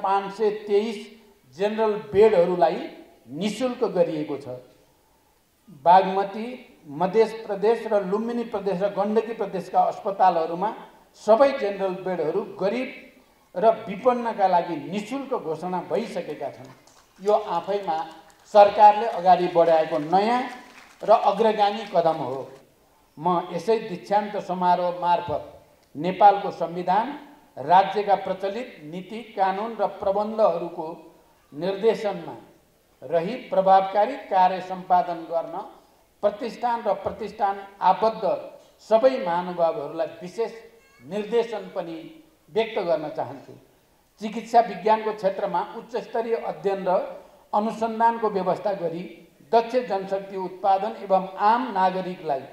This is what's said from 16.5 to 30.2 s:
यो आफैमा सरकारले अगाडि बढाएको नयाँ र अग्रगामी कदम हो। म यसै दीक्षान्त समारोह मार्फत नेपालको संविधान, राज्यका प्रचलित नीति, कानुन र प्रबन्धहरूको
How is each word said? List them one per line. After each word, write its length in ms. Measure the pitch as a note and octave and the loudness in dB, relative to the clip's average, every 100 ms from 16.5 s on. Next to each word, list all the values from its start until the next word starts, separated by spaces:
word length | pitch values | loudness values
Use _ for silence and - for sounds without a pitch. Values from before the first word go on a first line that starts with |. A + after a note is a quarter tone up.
| - B2+ - _ _ _ - | -12 -20 -20 _ _ _ -6
यो 120 | G3 | 2
आफैमा 680 | G#3+ G#3+ E3+ F#3+ G3+ F#3+ D#3+ E3 - - _ - | 2 2 -4 -2 -4 -2 -4 -6 -12 -20 _ 2
सरकारले 520 | G#3 G3+ G#3 G#3 G#3 A3+ | 8 8 10 8 8 0
अगाडि 380 | F3+ F#3 E3+ F3 | 2 4 4 4
बढाएको 460 | E3+ E3 D#3+ D#3+ D#3+ | 4 6 4 2 -2
नयाँ 440 | D3+ F#3 G#3+ B3 C4 - - - - - | 0 2 2 0 -4 -10 -20 -20 -20 -4
र 80 | F3 | 4
अग्रगामी 720 | A3+ G#3 F#3+ A3 G#3 G3+ G#3+ G#3+ | 4 4 4 2 4 0 0 -2
कदम 240 | F3+ D#3+ D#3 | 2 2 0
हो। 320 | B2+ C3+ A#2+ - _ _ _ _ _ - | -4 -8 -10 -16 _ _ _ _ _ -4
म 300 | E3+ E3+ F3 | 0 0 -2
यसै 260 | F3 A3 A3+ F3+ | -6 -2 -2 -2
दीक्षान्त 480 | F3 - G#3 G#3 G3 | -10 -2 -2 0 -6
समारोह 600 | F3+ F3+ F3+ F3 F3 F3 | -6 0 2 2 0 -2
मार्फत 420 | F3 E3+ - D3 - - _ _ _ | 0 0 0 -6 -8 -20 _ _ _
नेपालको 560 | C#3 F3 F#3 G#3 G3 F#3 | -6 -4 6 6 6 -2
संविधान, 680 | - E3 F3 F3 G3 B3 D4 - - _ B2+ | -6 -6 -4 0 0 0 -8 -16 -20 _ -6
राज्यका 580 | C#3 F3+ G3 G#3 G3+ F#3+ | 4 6 6 0 0 0
प्रचलित 600 | G3+ F#3 G3 G#3+ B3+ E3 | -2 -6 -6 -6 -10 -14
नीति, 380 | D3+ F3+ F#3 A3 A3 G3+ | -14 -14 -12 -12 -8 -2
कानुन 400 | F#3+ F#3+ A#3 G#3+ | 0 0 -6 -4
र 100 | F#3+ - | -4 -2
प्रबन्धहरूको 880 | G3 G3+ | -2 0